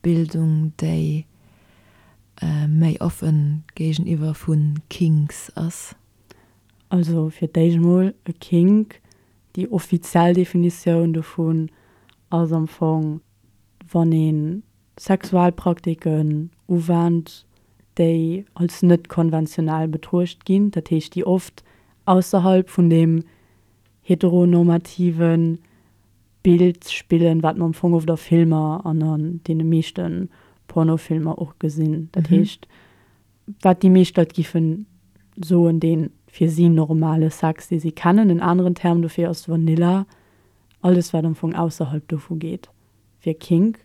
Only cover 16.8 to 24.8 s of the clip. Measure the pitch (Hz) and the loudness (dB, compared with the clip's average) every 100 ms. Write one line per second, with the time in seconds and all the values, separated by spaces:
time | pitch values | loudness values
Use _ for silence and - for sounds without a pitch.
16.8 | 165 170 170 170 160 - _ _ _ _ | 0 0 2 0 -4 -20 _ _ _ _
17.8 | _ - 170 165 165 180 202 - 175 - | _ -2 0 2 -2 -6 -10 -6 -6 0
18.8 | 175 170 - - 165 160 156 - 160 160 | 2 2 0 -2 -2 -2 -4 -4 -4 -2
19.8 | 160 156 - 175 175 - - 190 208 180 | -4 -6 -4 -2 -2 -8 -2 0 0 -4
20.8 | 156 160 - 180 185 185 - - _ _ | -4 -4 -4 -6 -2 -2 -4 -20 _ _
21.8 | _ _ - 185 180 196 185 185 185 - | _ _ 0 2 2 0 2 2 0 0
22.8 | 170 165 165 165 - _ _ _ _ _ | 4 4 2 0 -4 _ _ _ _ _
23.8 | _ _ - 175 180 175 175 175 170 170 | _ _ -4 0 2 4 4 4 4 2